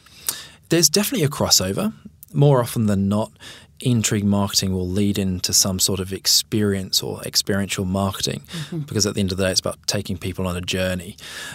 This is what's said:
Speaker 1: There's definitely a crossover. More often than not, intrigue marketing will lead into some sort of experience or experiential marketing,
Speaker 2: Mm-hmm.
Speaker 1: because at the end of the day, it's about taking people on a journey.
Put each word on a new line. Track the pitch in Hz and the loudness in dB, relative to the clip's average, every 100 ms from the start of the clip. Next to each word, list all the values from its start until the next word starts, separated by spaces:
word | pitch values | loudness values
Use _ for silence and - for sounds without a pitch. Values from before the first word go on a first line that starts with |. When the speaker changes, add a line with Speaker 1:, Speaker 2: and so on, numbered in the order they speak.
| _ - - - - - _ | _ -10 -8 -8 -14 -20 _
Speaker 1:
There's | 165 165 | 4 6
definitely | 196 208 254 | 4 2 2
a | 139 | 0
crossover. | - 95 - 92 101 214 - - - - | 0 2 2 2 0 -2 -4 -14 -20 -6
More | 147 143 131 | 4 6 6
often | 117 120 107 | 4 0 2
than | 98 98 | 2 2
not, | 104 110 - - - - _ | 2 -2 -8 -20 -20 -20 _
intrigue | 127 120 104 107 | 0 2 2 2
marketing | 101 101 101 - 98 | 2 2 2 0 -2
will | 92 90 | -2 -2
lead | 95 101 101 | 0 0 0
into | 95 90 - | -2 -2 0
some | - 104 92 | 2 2 0
sort | - 95 | 0 -2
of | 95 | -4
experience | 95 - - - 110 104 98 95 - | -4 0 0 0 0 2 0 -2 -2
or | 120 98 | -2 -6
experiential | - - - 98 98 - 92 | -4 -4 0 -2 -2 -2 -2
marketing, | 98 98 - - - - | 0 0 -2 -4 -4 -8
Speaker 2:
Mm-hmm. | 170 147 170 | -12 -8 -8
Speaker 1:
because | 143 107 101 | -4 0 0
at | |
the | - | 2
end | 98 | -2
of | 92 | 0
the | |
day, | 95 | 0
it's | 90 | 0
about | 90 - - | -2 -6 -4
taking | 104 - 92 | -4 -4 -6
people | 95 90 92 | -6 -4 -4
on | 87 | -4
a | |
journey. | 90 95 92 90 87 - - - - | -4 -2 -2 -2 -8 -16 -16 -14 -14